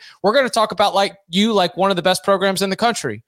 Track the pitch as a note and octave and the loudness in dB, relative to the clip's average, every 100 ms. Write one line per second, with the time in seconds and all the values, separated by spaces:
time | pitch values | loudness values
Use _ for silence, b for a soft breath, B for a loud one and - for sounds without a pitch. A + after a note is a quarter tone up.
0 | B B F#3 B3 B3+ A#3 G#3+ F#3 G3+ F3+ | B B 0 2 0 0 -2 0 0 2
1 | G3 - _ E3+ A3 G#3 F3+ - F#3+ F#3 | -2 -4 _ -2 2 2 0 0 0 0
2 | E3 F#3 - G3 G3 F#3+ G3 F#3+ A3+ A3 | 0 0 0 0 0 0 -4 0 -2 -2
3 | C#3 G#2 | -6 -10